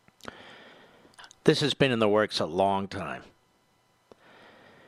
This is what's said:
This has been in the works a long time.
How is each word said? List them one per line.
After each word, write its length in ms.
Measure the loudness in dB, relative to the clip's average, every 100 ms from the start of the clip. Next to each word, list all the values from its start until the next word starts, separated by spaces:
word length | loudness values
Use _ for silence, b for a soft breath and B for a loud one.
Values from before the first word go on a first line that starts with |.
| _ _ -20 B B B B B B B B B B _
This 160 | 0 2
has 120 | 2
been 180 | 0 0
in 100 | 2
the 80 | 2
works 300 | 2 0 -2
a 60 |
long 420 | -4 0 0 0 -4
time. 360 | -8 -10 -10 -14 _ _ _ _ _ _ _ _ b b b b b b b